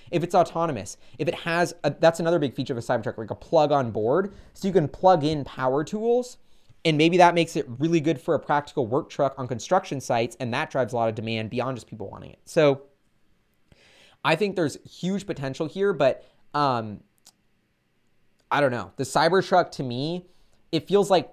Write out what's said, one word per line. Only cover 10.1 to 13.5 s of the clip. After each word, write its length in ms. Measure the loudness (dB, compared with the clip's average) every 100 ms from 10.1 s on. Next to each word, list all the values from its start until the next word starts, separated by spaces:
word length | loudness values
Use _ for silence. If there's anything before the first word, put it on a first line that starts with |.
| -2 -2 -4
and 120 | -6
that 160 | -4 -4
drives 220 | -2 -2
a 60 | -2
lot 100 | -2
of 80 | -2
demand 340 | -4 -6 -4
beyond 280 | -4 -6 -6
just 100 | -12
people 220 | -14 -14
wanting 220 | -14 -18
it. 80 | -20
So 380 | -4 2 4 4 -4 _ _ _ _ _ _